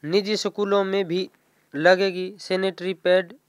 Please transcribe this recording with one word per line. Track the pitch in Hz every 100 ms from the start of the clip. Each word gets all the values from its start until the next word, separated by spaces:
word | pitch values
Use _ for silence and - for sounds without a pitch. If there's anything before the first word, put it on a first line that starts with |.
निजी | 147 190 202 208
स्कूलों | 214 202 202 202
में | 190 196
भी | 185 175 190 _ _ _ _
लगेगी | 143 165 185 196 180 185 202
सैनिटरी | - 185 190 180 180
पैड | 175 175 185 180 240